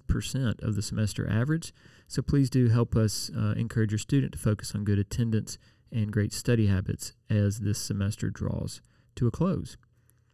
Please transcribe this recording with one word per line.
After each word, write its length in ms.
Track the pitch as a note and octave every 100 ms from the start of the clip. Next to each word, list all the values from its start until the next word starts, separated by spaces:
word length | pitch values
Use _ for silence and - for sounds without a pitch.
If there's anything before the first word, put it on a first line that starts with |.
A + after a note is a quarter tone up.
| -
percent 540 | A2+ - B2+ B2 G#2
of 140 | A2
the 80 | G#2
semester 480 | G2+ G#2+ G#2 - -
average, 440 | G#2+ C3 D#3+ - - - - -
so 140 | -
please 260 | - C#3+ C3+
do 200 | C3 A#2+
help 280 | A#2 A#2 A#2
us, 340 | A2 - - A#2
uh, 180 | G#2+ A2
encourage 360 | A2+ A#2 G#2+
your 60 | G#2+
student 340 | - C#3+ C3
to 60 | -
focus 360 | A2 G#2+ -
on 100 | G2+
good 140 | G#2 G2+
attendance 600 | G2+ - A#2 A2 - - _ _ _
and 200 | A#2 G#2+
great 220 | G#2 G#2
study 340 | - - A#2+ G#2
habits 460 | F#2+ - - - - _
as 320 | G#2+ G2+ G#2+
this 180 | G#2 G#2
semester 520 | - G2+ G2 - G#2
draws 500 | G#2 - E2 - - _ _ _
to 120 | - A#2+
a 40 |
close. 480 | - F3+ E3+ - - _ _ _ _ _